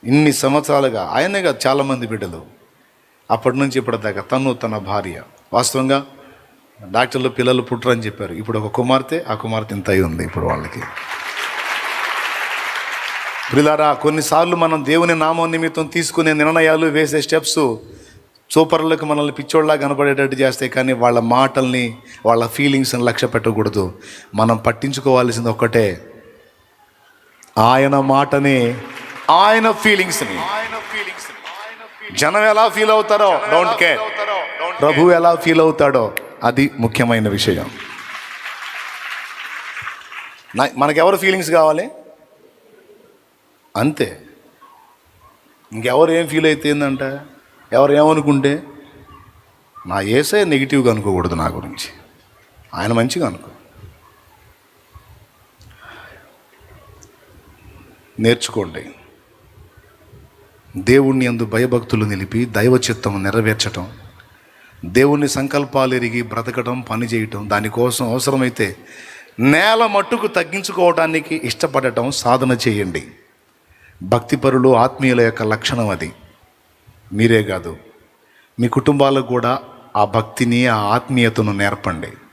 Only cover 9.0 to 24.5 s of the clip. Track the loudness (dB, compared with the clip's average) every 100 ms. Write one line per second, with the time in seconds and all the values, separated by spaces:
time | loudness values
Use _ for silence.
9 | 0 -6 -4 -8 -4 -6 -6 -8 0 2
10 | 2 -2 -6 -4 -4 -4 -6 -12 -12 -14
11 | -12 -10 -10 -8 -8 -8 -6 -6 -6 -6
12 | -6 -6 -6 -6 -6 -6 -6 -8 -8 -8
13 | -8 -10 -10 -10 -2 2 2 4 2 2
14 | 0 0 0 2 2 2 0 0 0 2
15 | 2 2 0 0 -2 -2 -4 -4 -4 -4
16 | -4 0 0 2 2 4 4 4 2 2
17 | 2 0 0 -2 0 0 0 -2 -10 -20
18 | -20 -20 _ _ _ 2 4 2 2 -2
19 | 0 -2 -2 -4 0 0 2 0 0 0
20 | 0 2 0 2 0 0 -4 -2 -2 2
21 | 4 2 2 2 2 0 -2 -2 -4 -8
22 | -20 -4 0 2 0 0 0 2 0 0
23 | -2 0 -2 -2 -2 0 -2 -2 -4 -6
24 | -20 -20 -12 -2 0